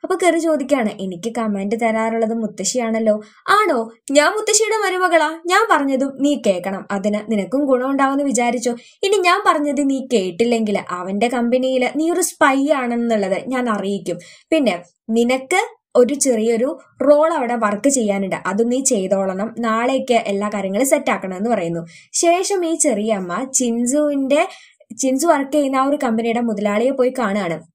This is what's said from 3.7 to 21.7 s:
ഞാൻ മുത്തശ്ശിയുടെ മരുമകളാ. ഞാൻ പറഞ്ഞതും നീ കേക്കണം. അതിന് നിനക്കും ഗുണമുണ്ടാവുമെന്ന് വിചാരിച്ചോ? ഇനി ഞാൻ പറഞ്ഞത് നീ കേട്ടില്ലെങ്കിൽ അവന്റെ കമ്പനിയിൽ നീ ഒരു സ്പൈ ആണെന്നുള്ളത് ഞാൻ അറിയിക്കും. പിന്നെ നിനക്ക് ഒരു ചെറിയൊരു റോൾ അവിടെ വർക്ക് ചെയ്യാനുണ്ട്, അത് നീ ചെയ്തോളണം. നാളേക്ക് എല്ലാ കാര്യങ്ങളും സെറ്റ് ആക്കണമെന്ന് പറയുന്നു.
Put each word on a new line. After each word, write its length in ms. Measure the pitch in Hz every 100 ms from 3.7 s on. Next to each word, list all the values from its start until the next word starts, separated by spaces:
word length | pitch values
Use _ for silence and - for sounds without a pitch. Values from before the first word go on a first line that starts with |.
| 262 226 - -
ഞാൻ 160 | 277 302
മുത്തശ്ശിയുടെ 640 | 415 427 427 427 440 403
മരുമകളാ. 480 | 370 370 330 311 320 339
ഞാൻ 200 | 381 440
പറഞ്ഞതും 400 | 330 277 262 277 -
നീ 160 | 285 285 214
കേക്കണം. 400 | 185 190 190 -
അതിന് 420 | 202 202 208 214
നിനക്കും 320 | 220 180 262
ഗുണമുണ്ടാവുമെന്ന് 600 | 285 254 262 277 269 277
വിചാരിച്ചോ? 480 | 285 226 240 240 240 233 - _
ഇനി 140 | 392 403
ഞാൻ 220 | 349 370 403
പറഞ്ഞത് 420 | 320 294 277 277
നീ 160 | 269 262
കേട്ടില്ലെങ്കിൽ 680 | 233 185 175 233 233 220 196 -
അവന്റെ 380 | 180 180 202 240
കമ്പനിയിൽ 600 | 247 240 254 262 262 247 285
നീ 140 | 320
ഒരു 100 | 339
സ്പൈ 480 | 370 - 302 269 277
ആണെന്നുള്ളത് 680 | 285 247 240 233 220 190 190 -
ഞാൻ 200 | 254 247
അറിയിക്കും. 500 | 202 196 196 175 175 - - _
പിന്നെ 320 | 320 254 175 - _ -
നിനക്ക് 720 | 226 240 262 262 370 453 - _ -
ഒരു 180 | 247
ചെറിയൊരു 640 | 277 277 226 220 226 254 269 _ _
റോൾ 300 | 269 294 320
അവിടെ 240 | 320 240 240
വർക്ക് 320 | 214 208 247
ചെയ്യാനുണ്ട്, 480 | 269 214 196 196 175 175
അത് 260 | 202 233
നീ 100 | 254
ചെയ്തോളണം. 720 | 262 226 190 196 190 190 220 226
നാളേക്ക് 560 | 233 220 247 269 -
എല്ലാ 360 | 233 - 202 208
കാര്യങ്ങളും 320 | 202 190 202 269
സെറ്റ് 240 | 294 -
ആക്കണമെന്ന് 400 | 196 190 185 220
പറയുന്നു. 360 | 220 170